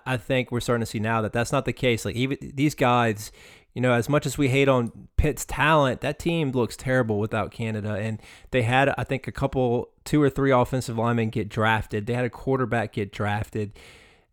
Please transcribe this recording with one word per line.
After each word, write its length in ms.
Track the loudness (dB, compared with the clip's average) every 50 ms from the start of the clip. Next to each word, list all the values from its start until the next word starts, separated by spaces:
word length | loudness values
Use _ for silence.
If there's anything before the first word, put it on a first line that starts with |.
| -4
I 100 | -4 -4
think 360 | -4 -2 -2 -2 -2 0 -2
we're 80 | -4 -4
starting 220 | -2 0 0 0
to 40 | -2
see 140 | -4 -4 -4
now 220 | -2 0 0 0
that 100 | -2 -2
that's 180 | -2 -2 -2 0
not 140 | -2 -2 -2
the 80 | -2
case. 320 | -4 0 0 0 0 0 -2
Like, 100 | -6 -4
even 240 | -2 -2 -2 -4 -6
these 360 | -8 -10 -4 0 0 0 2
guys, 560 | 2 2 4 4 4 2 2 0 -2 -8 -14 -16 -20 -20 -20 -20 -20 _ _ -6
you 80 | -2
know, 120 | 2 2 2
as 140 | 2 2 2
much 180 | 0 0 0
as 120 | -2 -2 0
we 80 | 0
hate 220 | 2 4 4 4 4
on 400 | 4 2 2 -2 -6 -14 -16 -6 0
Pitt's 280 | 2 2 2 2 -2 -6
talent, 580 | -6 0 2 4 4 6 4 4 2 0 -2
that 180 | -4 -6 -6 -4
team 320 | -2 -2 0 0 0 0
looks 240 | 0 0 0 -2 -4
terrible 420 | -6 -4 0 2 2 2 0 0 -2
without 320 | -2 -2 -2 -4 -4 -4
Canada. 440 | -6 -6 -6 -4 -4 -4 -4 -4 -4
And 260 | -4 -4 -4 -6 -8 -10 -18 -20 -20 -10 -2
they 100 | 0 0
had, 320 | 2 4 4 4 4 4 2
I 60 | -2
think, 240 | -4 -4 -4 -6 -6
a 60 | -8
couple, 560 | -6 -4 -4 -2 0 0 0 2 0 0 -2 -6 _ _ -6
two 180 | 0 2 4
or 80 | 4 4
three 220 | 2 2 2 4
offensive 440 | 4 4 4 2 0 -4 -4 -4 -2
linemen 340 | -2 0 0 2 2 0 0
get 180 | -2 -4 -6 -4
drafted. 580 | -2 0 2 2 2 2 0 -4 -6 -6 -4
They 80 | -4 -2
had 120 | -2 -2
a 40 | -4
quarterback 640 | -6 -6 -4 -2 0 0 0 -2 -2 -2 -2 -4
get 180 | -4 -6 -6 -6
drafted. 600 | -4 -4 -4 -2 -2 -4 -4 -6 -6 -6 -6 -6 -10 -18 -20 -20 -20 -20 -20 -20 _ _ _ _